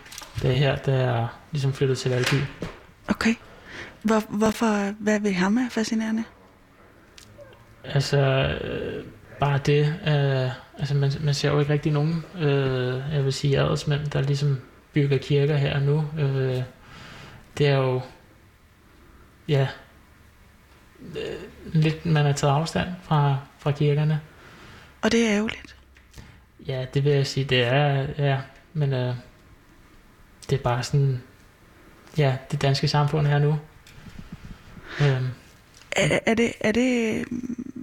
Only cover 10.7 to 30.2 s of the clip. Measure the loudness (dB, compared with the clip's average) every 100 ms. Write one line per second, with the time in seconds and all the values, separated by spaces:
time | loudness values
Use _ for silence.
10.7 | -6 -2 0 0 0 0 0 2 2 2
11.7 | 0 2 2 0 -2 -6 -2 0 2 2
12.7 | 0 0 -2 -2 -2 0 0 2 2 2
13.7 | 0 0 -2 -2 -2 0 0 0 -2 -6
14.7 | -20 -4 0 2 0 2 2 2 2 0
15.7 | 0 2 0 0 -2 -2 0 0 -2 -4
16.7 | -10 -20 -20 -20 -20 -20 -20 -8 0 2
17.7 | 2 2 0 -4 -14 -20 -20 -20 _ _
18.7 | _ -20 -20 -20 -20 -20 -12 -2 0 0
19.7 | -4 -20 -20 -20 -20 -20 -20 -20 -20 -20
20.7 | -20 -20 -20 -14 -10 -10 -10 -14 -18 -2
21.7 | 2 2 0 0 2 2 2 2 2 0
22.7 | -2 -4 -6 -2 2 2 0 -4 -6 -4
23.7 | 0 2 2 2 0 -4 -18 -20 -20 -20
24.7 | -20 -20 -4 0 2 2 0 -2 -6 -14
25.7 | -20 -20 -20 -20 -20 -20 -20 -20 -14 -8
26.7 | -8 -4 0 2 2 2 -2 0 2 4
27.7 | 4 2 2 -2 -2 0 0 -4 -16 -10
28.7 | -2 0 0 -2 -4 -10 -20 -20 -20 -20
29.7 | -20 -20 -20 -20 -20